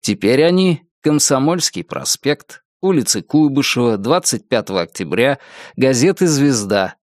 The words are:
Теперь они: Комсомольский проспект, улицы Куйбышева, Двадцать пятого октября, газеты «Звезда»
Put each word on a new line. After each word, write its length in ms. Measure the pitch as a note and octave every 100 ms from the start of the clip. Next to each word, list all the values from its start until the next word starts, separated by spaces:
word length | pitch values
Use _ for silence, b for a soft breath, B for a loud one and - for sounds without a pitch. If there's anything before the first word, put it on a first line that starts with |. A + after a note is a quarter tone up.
Теперь 420 | - G2+ G2+ C3
они: 380 | E3 F3+ F#3+ E3 _ _
Комсомольский 800 | D#3 D3+ - C3+ C#3 F3+ - -
проспект, 800 | - - - - C#3+ D3 - - _ _
улицы 400 | F#3 F3 A2 G#2+
Куйбышева, 760 | - D3+ D3+ C#3 C3+ - A#2+ G#2+
Двадцать 500 | G#2 E3+ - A2+ _
пятого 320 | A#2+ - F#2+
октября, 560 | E2+ - F2 F#2 B2+ C3+ B B B B
газеты 500 | C3 B2+ D#3+ F#3+ F3+
«Звезда» 720 | C#3+ C#3+ B2 G2+ G2+ F#2 -